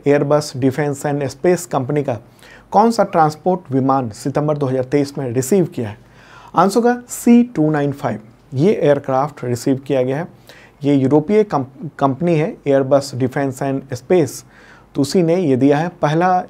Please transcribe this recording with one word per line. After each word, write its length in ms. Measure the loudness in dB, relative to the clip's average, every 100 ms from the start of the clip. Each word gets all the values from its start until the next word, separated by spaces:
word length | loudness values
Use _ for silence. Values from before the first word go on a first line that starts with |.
| 0
Airbus 480 | 2 2 0 -2 -2
Defense 460 | -2 0 -4 -4 -4
and 300 | -4 -6 -2
Space 300 | 0 0 -2
कंपनी 360 | -4 -2 -4
का 160 | -2 -6 -10 -20 -20 -20 -2
कौन 200 | 2 2
सा 140 | 2
ट्रांसपोर्ट 680 | 0 2 2 0 -2 -2 -2
विमान 380 | -2 2 0 -2
सितंबर 480 | -8 -4 -2 -2 -2
दो 80 | -2
हज़ार 180 | -2
तेईस 340 | 0 0 0 -4
में 140 | -4
रिसीव 320 | -2 0 0
किया 240 | 0 -4 -8
है? 100 | -10 -20 -20 -20 -20 -6
आंसर 220 | 0 2 2
होगा 260 | 0 0 -6
सी 340 | -2 4 4
टू 280 | 4 0 0
नाइन 220 | 0 -2
फ़ाइव, 280 | -4 -6 -6 -12 -20 -8
ये 180 | 0 2
एयरक्राफ्ट 720 | 2 2 2 0 -2 -2 -6
रिसीव 320 | -6 -2 -2 -2
किया 260 | 0 -2
गया 140 | 0 -4
है। 120 | -6 -14 -20 -20 -20 -6
ये 100 | 0
यूरोपीय 500 | 2 4 2 4 0
कम-, 440 | 2 -2 -6 -12 -12 -2
कंपनी 360 | -2 0 0
है 220 | 0 -2 -4 0
Airbus 460 | 0 2 0 0
Defense 420 | -4 -4 -2 -4 -4
and 180 | -6 -6 -8
Space, 380 | -10 0 0 0 -4 -18 -20 -20 -20 -10
तो 80 | -4
उसी 200 | -2 0
ने 140 | 0 0
ये 200 | 0 2
दिया 220 | 2 2
है। 100 | 0
पहला 560 | -2 0 2 2 0